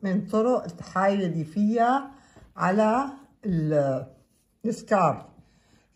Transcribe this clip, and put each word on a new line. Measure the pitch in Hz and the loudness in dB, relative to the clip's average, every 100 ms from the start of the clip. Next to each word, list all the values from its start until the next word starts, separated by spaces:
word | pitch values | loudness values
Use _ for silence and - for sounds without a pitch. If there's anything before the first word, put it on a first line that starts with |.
من | 196 190 - | -4 -2 0
طرق | 220 233 247 - | 0 2 0 -2
تحايلي | - - 185 196 202 185 160 | -12 -8 0 2 2 0 -2
فيها | 156 208 208 233 233 269 277 - - - - - | -4 -2 0 2 2 2 -2 -14 -20 -20 -20 -4
على | 175 202 214 240 277 - - _ | 0 2 2 2 -2 -8 -20 _
ال-، | 214 170 151 151 139 131 131 - _ _ _ _ | -4 -2 0 2 2 -2 -6 -16 _ _ _ _
السكارف. | 220 226 - 202 165 107 - - _ _ _ _ _ | -6 -6 0 2 2 0 -8 -20 _ _ _ _ _